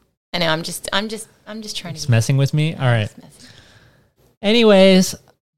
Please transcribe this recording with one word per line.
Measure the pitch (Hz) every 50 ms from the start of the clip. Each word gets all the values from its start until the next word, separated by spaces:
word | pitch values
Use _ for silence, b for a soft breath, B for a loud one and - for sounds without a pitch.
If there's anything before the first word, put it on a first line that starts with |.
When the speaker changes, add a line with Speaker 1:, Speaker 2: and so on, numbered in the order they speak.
| _ _ _ _ _ _
Speaker 1:
I | - 175
know, | 170 165
I'm | 160 160
just, | 170 175 170 - - - -
I'm | 196 214 220
just, | 226 208 - - _ _ _
I'm | 190 214 220
just | 214 208 -
trying | - - 170 -
Speaker 2:
It's | - -
Speaker 1:
to | -
Speaker 2:
messing | 117 113 110 - 139 135
with | 139 135 -
me? | 151 151 160 165
All | 147
right. | 139 123 120 113
Speaker 1:
It's | 104 98 - -
messing. | - - _ B B B B B B B B B B B B B B B _ _ _ _ _ _
Speaker 2:
Anyways, | - 202 214 240 226 214 202 190 190 190 190 185 185 - - - _ _ _ _ _ _ _